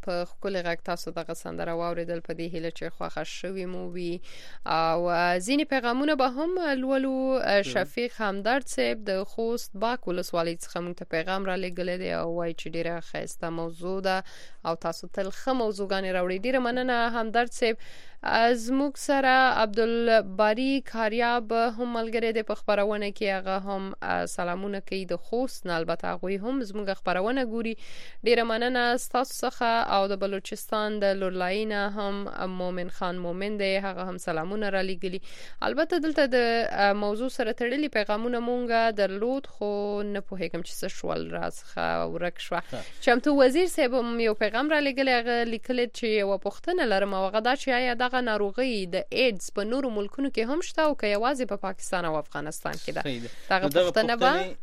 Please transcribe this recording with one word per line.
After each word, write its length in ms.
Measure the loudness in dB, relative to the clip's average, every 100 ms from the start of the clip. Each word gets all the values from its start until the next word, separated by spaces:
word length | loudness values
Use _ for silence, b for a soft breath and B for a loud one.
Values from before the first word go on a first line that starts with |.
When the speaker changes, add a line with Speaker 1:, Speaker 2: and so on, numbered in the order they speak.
| -2
Speaker 1:
په 180 | -2 -2
ښکلي 320 | -4 -4 -2 -2
غږ 160 | -2 -2
تاسو 200 | -4 -4 -6
دغه 160 | -6 -6
سندره 340 | -6 -4 -2 -2
واورېدل، 400 | -2 -2 -4 -4 -6
په 40 | -6
دې 80 | -4
هیله 160 | -4 -4
چې 140 | -6 -8 -6
خوښه 280 | -6 -4 -6 -6
شوې 300 | -6 -6 -6
مو 120 | -6 -6
وي. 260 | -4 -4 -4 B B B B 0
او، 420 | 2 2 2 2
آه، 280 | 2 4 2
ځینې 260 | 2 2 2
پیغامونه 400 | 0 2 2 2
به 140 | 4 2
هم 240 | 2 -2 0 0 0
لولو. 340 | 2 2 2 0 2 2
آه، 160 | 4
Speaker 2:
مهم. 80 | 4
Speaker 1:
شفیق 580 | 4 0 -2 -2 -4 -2
همدرد 460 | -2 0 2 0 0 0
صاحب 280 | 0 0
د 200 | -2 -2 -2
خوست 440 | -2 -2 -2 -4 -2
باک 320 | 0 0 -2
ولسوالۍ 480 | -2 0 0 0 -2
څخه 140 | -6 -6
موږ 100 | -6 -8
ته 40 |
پیغام 420 | -4 -2 0 -2 -2
را 100 | -2
لېږلی 400 | -4 -4 -4 -2
دی 80 | -2
او 160 | -2 -2
وایي 200 | -2 -2
چې 120 | -4 -4
ډېره 200 | -4 -2 -4 -6
ښایسته 420 | -6 -6 -6 -4 -4
موضوع 400 | -4 -6 -4 -2
ده 220 | 0 0 B B B B -4
او 80 |
تاسو 320 | -2 -2 -4 -6
تل 220 | -4 -2
ښه 220 | -2 0 2
موضوعګانې 480 | 2 0 0 0 2 0
راوړئ. 220 | 2 0 2
ډېره 140 | 2 2
مننه 280 | 0 2 2 2 0
همدرد 360 | 2 2 2 2
صاحب. 160 | 2 2 B B B B
آه، 320 | 2 4 6
زموږ 440 | 4 2 2 0 -2
سره 380 | 2 4 6 6 6 4
عبدالباري 1080 | 2 2 2 2 6 6 4 2 4 4 2 0 -2
کاریاب 600 | -2 0 2 2 2 0
هم 340 | 2 2 0 -2 -2
ملګری 360 | 0 0 0 0
دی 60 |
په 120 | -2
خپرونه 540 | -4 2 4 4 0 -2
کې. 160 | -2 -2 0
هغه 200 | -2 -2 -2
هم، 260 | -4 -4 -6
آه، 240 | -2 0 0
سلامونه 540 | -2 -4 -2 -4 -6
کوي 240 | -4 -6 -4
د 40 | -4
خوست 500 | -2 -2 -2 -4 -2
نه. 60 |
البته 320 | -2 0 -2 -2
هغوی 220 | -4 -2 -2
هم 240 | -2 -2
زموږ 360 | -4 -4 -4 -2
خپرونه 440 | 0 0 2 0
ګوري. 300 | 0 -2 -4 -6 B B B B 4
ډېره 180 | 4 4
مننه 460 | 0 2 2 2 2
ستاسو 360 | 0 0 0 -2 -4
څخه. 240 | 0 2 2 4
او 140 | 2 2
د 80 | 0
بلوچستان 720 | -2 -2 -6 -10 -4 -2 0 2
د 160 | 2 2
لورلايي 440 | 0 0 0 0
نه 240 | 0 0 0 -2
هم 540 | -2 -2 -4 -4 -4 -2
مومن 320 | -2 -2 -4 -2
خان 200 | -2 -2
مومن 380 | -4 -4 -4 0
دی، 160 | 2 2
هغه 240 | 0 -4 -6
هم 80 | -6
سلامونه 520 | -4 -2 -2 -2 0
را 120 | 0
لېږلي. 380 | 0 -2 -4 -6 B B B B
البته 360 | 0 2 2 2
دلته 280 | 2 4 4
د، 100 | 6
آه، 560 | 4 2 0 4 4
موضوع 360 | 4 0 0 -2
سره 240 | 0 -2
تړلي 360 | 0 0 0 0
پیغامونه 500 | 0 0 0 0 -2
مونږه 520 | 0 -2 2 4 4 4
درلود، 460 | 0 2 0 -2 -4
خو 560 | -6 -2 -2 -2 -2
نه 180 | -2 -4
پوهېږم 420 | -4 -4 -4 -4 -6
چې 40 | -4
څه 80 | -4
شول، 420 | -4 -2 -2 -2
راڅخه 840 | -2 -4 -4 -8 -2 0 0 0
ورک 260 | -2 -4 -6
شوه. 240 | -4 -4 -4
Speaker 2:
ها. 100 | -8 B 0
Speaker 1:
چمتو 360 | 4 4 4 6
وزیر 300 | 6 6 2
صاحب 280 | 2 2
هم 260 | 2 0 2
یو 140 | 2
پیغام 360 | 2 0 0 2
را 100 | 2
لېږلی، 280 | 2 2 2
هغه 360 | 2 2 0
لیکلی 420 | 0 -4 -2 -2 -2
چې 180 | -2
یوه 340 | 0 2 2 0
پوښتنه 540 | -2 -4 -2 2 4
لرم 220 | 4 2
او 100 | 2 2
هغه 120 | 2
دا 160 | 2 0
چې 120 | 2
آیا 260 | 2 2
دغه 160 | 2 0
ناروغي 760 | 2 0 0 0 0 0 0 -2
د 180 | -4 -2
ایډز 420 | 2 2 2 -4 -4
په 60 | -2
نورو 180 | 0 -2
ملکونو 380 | -2 -4 -2 -2
کې 140 | 0 0
هم 100 | 0 -2
شته 140 | 2
او 120 | 2
که 120 | 2 2
یوازې 380 | 2 2 0 -2
په 60 | -2
پاکستان 480 | -4 -6 -2 0
او 120 | 0 -2
افغانستان 560 | -2 -6 -6 -6 -6
کې 180 | -4 -4 -2
ده؟ 60 |
Speaker 2:
صحیح 180 | -2 -4
ده. 60 | -6 -8 0
Speaker 1:
دغه 120 | 2
Speaker 2:
نو 60 | 4
دغه 220 | 4 4
Speaker 1:
پوښتنه 240 | 4 2 4
به 80 | 4
Speaker 2:
پوښتنې 180 | 4 0 -6